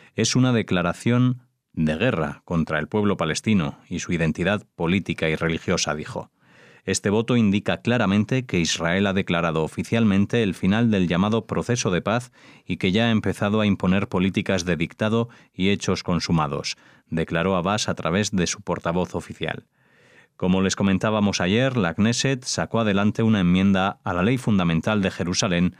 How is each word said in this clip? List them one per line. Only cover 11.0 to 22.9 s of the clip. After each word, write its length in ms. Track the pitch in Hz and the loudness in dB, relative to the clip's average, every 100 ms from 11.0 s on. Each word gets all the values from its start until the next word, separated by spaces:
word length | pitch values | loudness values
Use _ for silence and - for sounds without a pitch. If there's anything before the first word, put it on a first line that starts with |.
| 90 | 2
llamado 380 | 85 101 113 - | 2 2 0 -2
proceso 460 | 131 85 123 113 | -4 -2 -2 0
de 100 | 87 | -2
paz 300 | 98 117 123 _ - - - | 0 -2 -4 _ -20 -16 -10
y 120 | - | -2
que 140 | 98 | 0
ya 180 | 95 117 | 2 2
ha 20 | |
empezado 500 | 110 95 87 104 107 | 2 0 -2 0 2
a 60 | 107 | 2
imponer 400 | 95 92 95 98 | 2 2 0 0
políticas 580 | 95 95 92 95 95 87 | 0 0 0 0 -2 0
de 100 | 82 | -2
dictado 540 | 85 - 107 113 117 - _ | -4 -2 -2 0 -2 -8 _
y 160 | - 92 | -4 0
hechos 320 | 101 - 92 | 0 -2 -2
consumados", 760 | - 85 - 82 76 71 - - - - - | 0 -2 0 0 0 -4 -6 -10 -16 -20 -6
declaró 460 | 80 82 85 87 92 | -4 -2 0 0 0
Abbas 320 | 85 104 - | 0 -2 -2
a 40 | |
través 380 | 85 82 90 104 | -4 -2 0 0
de 160 | 98 85 | 0 -2
su 140 | - | -2
portavoz 520 | 98 85 87 85 87 | -6 -6 -2 -2 -2
oficial. 540 | 90 - - 80 - - _ _ _ _ - _ - | -6 -10 -8 -6 -6 -12 _ _ _ _ -20 _ -4
Como 260 | 92 95 | 0 2
les 140 | 95 - | 2 0
comentábamos 680 | 98 95 113 107 101 92 | 0 0 0 0 0 0
ayer, 360 | 90 107 135 120 | 0 2 2 0
la 180 | 87 82 | -2 2
Knesset 480 | 104 120 135 135 | 0 2 0 -2
sacó 360 | - - - 113 | -4 -4 -2 0
adelante 440 | 110 | 2